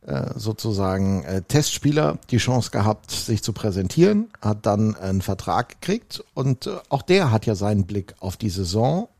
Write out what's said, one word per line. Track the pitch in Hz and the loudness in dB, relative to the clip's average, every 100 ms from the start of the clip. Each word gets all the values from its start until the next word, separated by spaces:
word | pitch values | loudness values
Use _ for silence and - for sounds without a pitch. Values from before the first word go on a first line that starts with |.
| - | -6
äh, | 139 131 - | -6 -4 -6
sozusagen, | 110 107 117 98 95 95 98 98 | -6 -4 -2 0 0 2 0 0
äh, | 69 95 | -2 -6
Testspieler | 92 139 147 - 143 147 151 147 - | 0 2 2 0 0 2 0 -2 0
die | 120 | 0
Chance | - 127 - | 2 0 0
gehabt, | 117 104 107 - | 0 0 0 -4
sich | - - 110 | -10 -2 -2
zu | - | -2
präsentieren, | 107 110 92 90 - 180 208 226 - | -4 -2 -2 -2 4 4 4 0 -4
hat | 107 104 107 | -4 0 0
dann | 101 110 107 | 2 2 0
einen | 95 95 | -2 -2
Vertrag | 92 95 - 90 120 - | 0 -4 -2 -2 -2 -6
gekriegt | - 214 - - - - | -4 -4 -4 -16 -12 -4
und, | 135 127 - | -2 -2 -4
äh, | - - | -8 -4
auch | 139 | -6
der | - 185 160 | 2 2 4
hat | 110 110 | 2 2
ja | 101 | 0
seinen | 101 104 90 | 2 2 0
Blick | 101 90 - | -2 -8 -10
auf | 95 92 | -10 -4
die | 113 | -4
Saison | 92 90 104 120 165 240 _ | -2 -2 2 2 0 -4 _